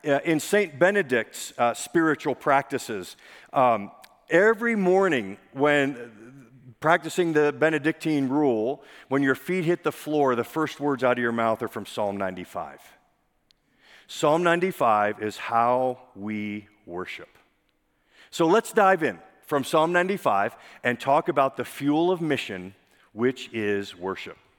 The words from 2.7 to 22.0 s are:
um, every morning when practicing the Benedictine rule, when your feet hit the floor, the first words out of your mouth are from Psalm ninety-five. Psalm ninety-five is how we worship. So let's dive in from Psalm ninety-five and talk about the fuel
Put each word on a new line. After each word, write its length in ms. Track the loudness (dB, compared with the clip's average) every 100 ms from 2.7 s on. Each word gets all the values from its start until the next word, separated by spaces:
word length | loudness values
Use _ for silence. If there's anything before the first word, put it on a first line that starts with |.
| -8 -6 -8 -10 -16 -20 -20 -6
um, 400 | 2 2 2 -2 -14 -20 _ _
every 460 | 4 4 2 -2 0
morning 640 | 2 2 2 0 -4 -12 _
when 960 | -2 2 2 0 -4 -14 -18 -20 -20 -20 -20 -20 -4
practicing 540 | 2 2 0 -2 2
the 180 | 2 2
Benedictine 760 | 2 0 2 -2 -4 -2 -2 0
rule, 540 | 0 2 2 -2 -6 -12 -20 -4
when 120 | 0
your 140 | 0 0
feet 300 | -2 -2 0
hit 180 | 0
the 80 | -2
floor, 440 | -6 -4 0 2 2
the 100 | -2
first 340 | -4 -4 -2
words 240 | -4 0
out 140 | 2 2
of 40 |
your 120 | 0
mouth 280 | 0 0 0
are 60 | -4
from 180 | -8 -10
Psalm 320 | -6 -4 -4
ninety-five. 600 | -6 -6 -12 -12 -12 -16 -20 _ _ _ _ _ _ _ _ _ _ -20 _
Psalm 300 | -2 2 4
ninety-five 800 | 2 2 0 0 2 4 2 -2
is 160 | -6 -6
how 640 | -2 2 2 2 -2 -4 -14 -14
we 520 | -8 -6 -6 -10 -12 _ -12
worship. 420 | -10 -10 -12 -18 _ _ _ _ _ _ _ _ _ -18
So 160 | 0 4
let's 260 | 4 2
dive 300 | 4 4 4
in 160 | 0 -4 -16 _
from 200 | -4 -2
Psalm 280 | 2 2 2
ninety-five 640 | 2 0 0 0 2 0 -4 -20 -6
and 160 | -4 -2
talk 300 | 2 2 2
about 280 | 0 0 -2
the 80 | -10
fuel 440 | -4 0 2